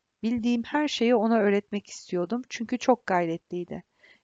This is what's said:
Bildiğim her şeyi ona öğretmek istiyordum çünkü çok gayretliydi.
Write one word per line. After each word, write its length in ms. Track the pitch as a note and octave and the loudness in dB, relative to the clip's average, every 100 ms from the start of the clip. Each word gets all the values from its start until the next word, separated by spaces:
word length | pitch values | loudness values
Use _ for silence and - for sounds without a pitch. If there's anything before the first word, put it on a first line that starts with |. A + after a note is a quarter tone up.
| _ _ | _ _
Bildiğim 400 | A3 A#3+ A#3 A#3+ | -2 0 0 0
her 260 | A3+ D4 D4+ | 0 -2 -2
şeyi 260 | - A#3 | 0 2
ona 240 | A#3+ A3 A3+ | 4 4 4
öğretmek 480 | G#3 G3+ - G3+ - | 4 2 -2 -8 -8
istiyordum 560 | - - F3+ F3 A#3+ - | -16 -6 -4 -2 -4 -6
çünkü 300 | - A3+ B3 | -10 -6 -2
çok 280 | - A#3+ - | 2 0 0
gayretliydi. 760 | F3+ E3+ E3+ - F3+ E3+ D#3 - _ - - | 0 0 -4 -6 -8 -8 -10 -14 _ -20 -20